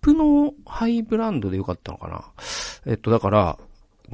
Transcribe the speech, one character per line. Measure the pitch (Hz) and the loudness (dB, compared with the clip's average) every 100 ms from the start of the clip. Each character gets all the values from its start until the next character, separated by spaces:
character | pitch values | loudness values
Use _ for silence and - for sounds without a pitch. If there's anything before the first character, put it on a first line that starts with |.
プ | - | 2
の | 311 302 294 294 285 | 4 6 4 2 -2
ハ | - - 233 | -14 -4 0
イ | 233 | 0
ブ | 220 220 | -2 -2
ラ | 226 | -2
ン | 165 | -2
ド | 101 | -2
で | 95 | -4
よ | |
か | 95 | -4
っ | 87 | -8
た | - | -10
の | - | -14
か | 82 | -12
な。 | 85 - - - - - - - | -12 -14 -16 -12 -10 -10 -12 -6
え | |
っ | 113 | -4
と、 | - | 0
だ | 113 | 2
か | 98 | 4
ら、 | 104 90 73 - - _ _ - | 2 2 -2 -12 -20 _ _ -6